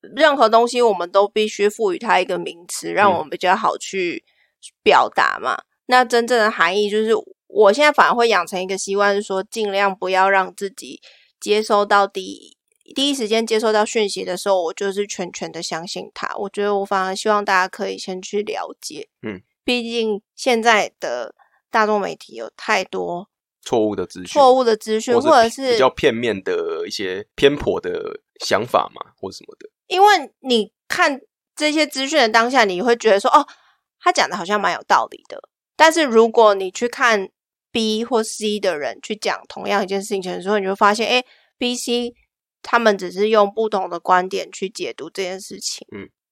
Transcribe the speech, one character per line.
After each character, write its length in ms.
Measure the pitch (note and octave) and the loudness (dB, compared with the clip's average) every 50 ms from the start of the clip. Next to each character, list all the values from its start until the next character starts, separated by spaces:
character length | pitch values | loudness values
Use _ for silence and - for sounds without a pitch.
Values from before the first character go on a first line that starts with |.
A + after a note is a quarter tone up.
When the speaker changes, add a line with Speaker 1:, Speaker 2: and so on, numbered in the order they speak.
| - - C#3 | -20 -16 -2
Speaker 1:
任 220 | B3 D4+ D4+ C#4+ | 2 2 2 4
何 120 | C#4+ C4 A3 | 4 2 4
东 180 | A3 A3+ A#3+ | 4 4 4
西 140 | A#3+ A#3+ B3 A#3+ | 2 0 2 2
我 100 | A#3 G3+ | 2 2
们 180 | F3 E3+ F3+ | 0 -4 0
都 180 | - G3 G3+ G3+ | 2 2 2 2
必 180 | _ G#3+ G#3+ | _ -2 -2
须 220 | G#3+ - - G3+ G#3 | -2 0 0 0 0
赋 240 | G#3 - A3+ G3 E3+ | 0 0 -2 -2 -2
予 60 | - | -2
它 200 | A3+ A3+ F3+ F#3 | 0 0 2 2
一 40 | F#3 | 2
个 140 | F#3 F#3 F3 | 0 -4 -4
名 260 | E3+ - D#3+ E3+ F3 - | -4 -8 -12 -14 -16 -12
词， 240 | - - - E3+ E3 | -12 -10 -8 -4 0
让 200 | F3 G#3 G3+ F#3 | 2 2 4 2
我 80 | E3 | 0
们 100 | D#3 C#3+ | -4 -6
比 60 | F3 F3 | -10 -4
较 160 | - F3+ F#3+ | 0 0 0
好 220 | A3 G#3+ - F3+ - | 2 0 -2 -2 -2
去 460 | - - - F#3+ F3+ F3 D3 - _ _ _ _ _ _ _ _ _ - _ _ _ | -8 -8 -6 -4 -4 -4 -6 -8 _ _ _ _ _ _ _ _ _ -20 _ _ _
表 260 | - F3 C3 A#2 A2+ | 4 4 4 4 2
达 300 | - - - B1 G1+ G#1 | 2 0 0 0 0 -4
嘛。 160 | F#2 B2+ A2+ | -4 -4 -6
Speaker 2:
嗯。 100 | - _ _ _ _ _ | -6 _ _ _ _ _
Speaker 1:
那 180 | - - B3+ B3+ | 2 2 2 4
真 220 | B3 B3 A#3 A#3 | 4 2 0 2
正 120 | A#3 B3 A#3 | 2 2 2
的 120 | G#3+ G#3+ | 2 2
含 280 | A3 - F3+ E3+ F#3 G#3 | 2 2 0 2 2 0
义 120 | G#3 G3+ | 0 0
就 120 | G3+ G#3+ A3 | 0 -2 2
是， 80 | A3 A3+ - - - - _ _ | 2 0 0 -2 -8 -20 _ _
我 260 | _ - - G#3+ G3 G#3 | _ 2 4 6 6 6
现 100 | B3+ D4 | 6 4
在 80 | D4+ | 4
反 180 | D4 - F#3 D3+ | 6 4 4 4
而 60 | F3+ | 4
会 140 | A#3 A#3 A#3 | 2 2 2
养 180 | G#3 F3+ E3+ | 2 0 0
成 140 | E3 - F3+ | -2 -6 -6
一 60 | F#3 | -4
个 100 | F#3 F#3+ | -4 -6
习 180 | F#3 - - G3 | -6 -4 -4 0
惯， 200 | G3+ G3+ G3+ G3+ | 2 2 2 2
是 80 | G3+ G#3 | 0 -2
说 200 | - G3+ F#3+ G3 | -4 -4 -6 -6
尽 300 | _ - A#3 G#3+ G3+ G3 | _ -6 -6 -4 -2 0
量 240 | G3 G3+ G3 F#3+ | 0 0 0 0
不 140 | F#3+ - F#3 | _ -4 -2
要 180 | F#3+ F#3 F#3+ G3 | 2 2 4 4
让 260 | G3 F#3+ F#3 F#3 F3+ | 4 2 0 0 -6
自 140 | - G3+ G3 | -10 -10 -10
己 300 | - - - B2+ C#3+ - _ - _ _ _ _ _ _ | -10 -12 -16 -16 -18 -18 _ -20 _ _ _ _ _ _
接 220 | - G#3 G#3 G#3+ G#3+ | -2 0 0 0 2
收 240 | - A3 G#3 G#3 | 2 2 2 2
到 200 | G#3 G#3 G3+ G3+ | 4 4 4 4
第 160 | G3 _ F#3+ F#3 | 2 _ -10 -10
一， 340 | F#3+ - - - _ _ _ _ _ _ _ _ _ - | -10 -14 -16 -20 _ _ _ _ _ _ _ _ _ -6
第 140 | - C4+ C#4+ | -2 -2 -2
一 60 | C#4 | 0
时 120 | C4+ A#3 | -2 -2
间 200 | G3+ A3 A3+ A#3 | 0 0 0 0
接 120 | A3+ A3+ G#3+ | 0 -2 0
收 140 | A3 A3+ G#3+ | 0 2 2
到 120 | G#3+ F#3 | 2 2
讯 220 | - - A#3 G#3+ | 0 0 -2 -2
息 180 | G3 - F#3 F#3+ | -2 -2 -6 -6
的 120 | F#3 F3+ | -6 -8
时 140 | F#3 - G3+ | -6 0 0
候， 120 | G3 F#3 E3+ | 0 0 0
我 100 | D#3+ G3 | -2 -4
就 180 | - G3 G3 F#3+ | -4 -6 -6 -4
是 140 | G3 G3+ | -4 -6
全 260 | G3+ - - F#3 F3 F#3+ | -6 -6 -8 -8 -10 -8
权 180 | - F#3+ E3 | -12 -12 -10
的 120 | D#3+ E3 F3 | -10 -10 -8
相 240 | - E3+ D#3+ E3 | -8 -8 -8 -8
信 240 | - - F3+ - - _ | -10 -12 -12 -12 -14 _
它。 220 | - - - - | -12 -10 -10 -8
我 140 | - G3+ G3 | -8 -10 -8
觉 120 | _ G#3 G3+ | _ -4 -2
得 140 | G#3 G#3 | -2 0
我 80 | G3 G3 | -2 -2
反 200 | G3 G3+ G3 F#3 | -2 -2 -2 -2
而 100 | F#3+ F#3+ | -2 -6
希 140 | F#3+ - G#3+ | -4 -2 0
望 120 | G#3+ G#3 G3+ | 0 0 0
大 160 | G#3 G3 F#3 | 2 2 2
家 80 | F#3 | 0
可 220 | F#3 - - G3+ G3 | 0 -4 -8 -8 -8
以 80 | G3 | -8
先 240 | F#3+ - - F#3 F#3 | -8 -10 -10 -10 -10
去 220 | F#3+ - - G3+ G#3 | -10 -6 -6 -6 -4
了 340 | G#3+ G#3 G3 - D#2+ - _ | -4 -6 -8 -8 -10 -12 _
解。 280 | - - D3+ D3+ - _ _ _ - | -16 -14 -14 -14 -16 _ _ _ -12
Speaker 2:
嗯。 180 | A2 G2+ F#2 _ _ _ _ _ | -12 -12 -12 _ _ _ _ _
Speaker 1:
毕 260 | - B3 B3 A#3 A#3 | -2 -2 -2 -2 -4
竟 300 | A#3 A#3 A3+ A3 G#3 G3+ _ _ _ | -4 -2 -2 -2 -2 -4 _ _ _
现 280 | - - C4 A#3+ A3+ A3 | -6 -2 0 0 2 2
在 300 | A#3+ A3+ G#3 F3+ - _ _ | 2 2 2 0 -2 _ _
的 340 | - D#3 A#2+ B2 A#2 - - _ _ _ _ _ _ _ | -8 -6 -6 -6 -8 -10 -14 _ _ _ _ _ _ _
大 160 | - A3+ G#3+ | -2 0 0
众 120 | G#3 G#3+ G#3 | 2 0 -2
媒 160 | F#3+ F3 D#3+ | -2 -4 -8
体 200 | _ - - - | _ -16 -20 -16
有 160 | A2+ A#2 - _ | -16 -16 -16 _
太 300 | - - - G#3+ G3+ F#3 | -14 -4 -2 -2 -2 -2
多 460 | - - F#3+ F3+ F3 F3 F3 - _ _ _ _ _ _ _ _ | -4 -8 -8 -6 -6 -6 -8 -10 _ _ _ _ _ _ _ _
Speaker 2:
错 180 | - - A#2+ | -2 0 0
误 160 | G#2+ G#2+ G#2 | 0 0 -2
的 80 | F#2+ F2+ | -4 -6
资 140 | - - F2+ | -8 -10 -16
讯。 60 | F#2 | -14
Speaker 1:
错 260 | F2+ - D4+ C#4 B3+ B3+ | -4 2 6 6 6 6
误 100 | C4 B3+ | 4 4
的 140 | A3+ A3 | 0 0
资 240 | G#3+ - A3 A3 A3 | -2 -2 -4 -4 -4
讯， 140 | A#3 - A#3+ | 0 0 0
Speaker 2:
或 80 | A#3 C4 | 2 4
是 60 | D#4+ | 6
Speaker 1:
或 140 | D#4 B3+ A3+ | 6 6 6
者 60 | A3+ | 4
是 240 | A#3 - C4+ C4 A#3+ | 0 -4 -2 -2 2
Speaker 2:
比 60 | A3 | 4
较 100 | G#3+ - | 2 2
片 260 | - - - D3 A#2 | 2 2 0 0 2
面 280 | A2+ A#2+ A#2 G#2 G2 F#2+ | 2 -2 -2 -2 -2 -2
的 440 | F#2+ F2+ F2 E2+ E2 E2 D#2+ E2+ | -2 -2 -2 -2 -4 -4 -6 -6
一 40 | - | -8
些 360 | - - G2+ F#2 F#2 F#2+ G#2+ _ _ | -8 -8 -6 -6 -6 -8 -10 _ _
偏 220 | - C#3+ C#3 C#3 | 2 2 2 2
颇 240 | - - - F2+ F2 | 2 -2 -2 -2 -2
的 400 | - F2+ F2 E2 - - - - _ _ _ _ - | -4 -4 -6 -6 -6 -8 -12 -14 _ _ _ _ -4
想 220 | - G#2+ F#2+ A2+ | -2 0 0 0
法 240 | A#2+ - G2 B1 - _ | 0 0 0 0 0 _
嘛， 180 | - - _ _ | -16 -18 _ _
或 160 | _ - F#2+ - | _ -14 -14 -14
什 100 | - - - | -16 -20 -20
么 80 | - _ | -20 _
的。 120 | - - _ _ _ | -20 -20 _ _ _
Speaker 1:
因 160 | _ F#4+ F4+ G4 | _ 2 4 6
为 300 | G#4 G#4 F4+ C4+ - _ _ | 6 6 2 0 -8 _ _
你 320 | - C4 B3 A3+ G3+ - _ _ _ _ | -4 0 0 0 0 -2 _ _ _ _
看 320 | - - A#3+ G#3+ C#4 B3+ _ _ _ _ _ _ _ | -2 0 0 0 0 -4 _ _ _ _ _ _ _
这 160 | - D4+ D4+ | -2 -2 0
些 160 | D4 D#4+ D4+ | 2 0 -2
资 220 | D4 - C4+ C4+ C4+ | -2 -2 -6 -6 0
讯 100 | D#4 D#4 | 2 2
的 100 | B3 A3+ | 2 4
当 220 | A3 A3+ A3+ A#3+ | 4 2 2 4
下， 140 | C4 C4 A3+ | 2 2 2
你 160 | G3 F3+ F3+ | 2 0 -2
会 160 | A#3 B3+ A#3 | 2 0 0
觉 140 | A#3+ - A3 | 2 4 4
得 100 | F#3+ - | 4 4
说 100 | - C4 - | 2 4 4
，“哦， 100 | D4+ C#4+ - - _ _ _ _ _ _ _ _ _ | 4 4 4 -10 _ _ _ _ _ _ _ _ _
他 100 | - F4+ | 0 0
讲 180 | F4+ - F#3+ C#3+ | 2 2 0 0
的 60 | - | -2
好 80 | A3+ E3+ | -8 -4
像 160 | F3 G#3 G#3 | -2 -2 0
蛮 160 | G3 F3+ E3+ | 0 0 -2
有 80 | - - | -2 0
道 220 | _ G3+ C#3+ A2+ - | _ 2 2 2 0
理 120 | - - _ _ | -8 -20 _ _
的。” 100 | - - - _ _ _ _ _ _ | -20 -20 -20 _ _ _ _ _ _
但 160 | - D4+ D#4+ D#4+ | 4 4 4 6
是 120 | E4 D#4 | 4 0
如 220 | C4 A3+ A3+ A3+ | 4 6 6 6
果 280 | A#3 A3 - A3+ G#3+ G3+ | 6 6 6 6 6 6
你 160 | G3 F#3+ F#3 | 4 -2 -6
去 180 | - - A#3+ A#3+ | -6 -4 -6 -6
看 400 | - - C4+ A#3+ A3+ G3+ F#3+ - _ _ _ _ _ _ _ _ | -2 0 2 2 2 0 -2 -6 _ _ _ _ _ _ _ _
B 320 | _ A#3+ A3+ A3 G#3+ G#3+ A#3 | _ -2 0 0 0 -2 -2
或 200 | A3+ C4 A3 A3 | -2 -2 -2 -2
C 360 | A3 - - G#3 G#3+ G#3 G#3 | -2 -8 -6 -4 -4 -4 -2
的 200 | G3+ F#3+ E3+ D3 | -2 -2 -2 -2
人 200 | C#3 A#2+ G#2+ - - | -6 -8 -8 -10 -10
去 120 | - - | -12 -10
讲 280 | G#3 - G3+ C#3+ F#2+ - | -6 -4 -4 -4 -6 -8
同 220 | _ - - F#3 G3+ | _ -16 -12 -6 -2
样 140 | G3+ G3 G3+ | -2 -2 0
一 40 | |
件 160 | F#3 G3 G3 G3 | -2 -4 -6 -4
事 60 | G#3 | -4
情 140 | G#3 G3 F3+ | -6 -6 -4
的 180 | F3+ F3+ F3+ | -6 -8 -8
时 80 | F3 F#3+ | -4 -2
候， 100 | G#3+ G#3 | -2 0
你 60 | G3 | 0
就 100 | F#3+ G3 | -2 0
发 200 | - A3 G3+ G#3 | 2 2 2 4
现， 120 | A3 A3+ | 2 0
哎， 180 | G3+ A#3 B3 B3+ _ _ _ _ _ _ _ | 0 0 0 -2 _ _ _ _ _ _ _
B、 180 | C4 B3 B3 | -4 -4 -4
C 380 | B3 - - A#3+ A#3+ A#3+ A#3+ A#3+ _ _ _ _ _ _ _ _ _ _ | -4 -4 -2 -2 -2 -2 -4 -10 _ _ _ _ _ _ _ _ _ _
他 160 | - - A#3+ | -4 -2 0
们 180 | A#3 A3 G#3 | 2 2 0
只 160 | F#3+ F#3+ F3+ F3+ | 0 -4 -10 -4
是 160 | F3+ G#3 G#3+ | -2 -2 2
用 240 | A3 G#3+ G3+ G3+ G#3 | 2 2 2 2 0
不 160 | - A3+ G#3+ | -4 -4 -2
同 220 | G#3+ G3 F#3 F3+ | -2 -4 -4 -4
的 100 | F3 E3+ | -8 -8
观 260 | _ - F#3 F3+ F3+ | _ 2 2 2 2
点 240 | F#3+ F#3+ F#3 E3+ - | 0 -6 -8 -8 -8
去 200 | - - G3+ F#3+ | -10 -10 -10 -10
解 220 | _ - F3+ B2+ A2+ | _ -8 -10 -10 -10
读 180 | - C3+ E3 | -10 -14 -14
这 120 | _ - F#3+ | _ -8 -8
件 180 | F3+ F#3+ F#3+ | -8 -8 -12
事 180 | G#3 - G3+ G3 | -14 -16 -16 -10
情。 280 | - - - - - _ - | -10 -10 -10 -10 -14 _ -16
Speaker 2:
嗯。 160 | G3+ F#3+ - _ _ _ _ | -16 -16 -16 _ _ _ _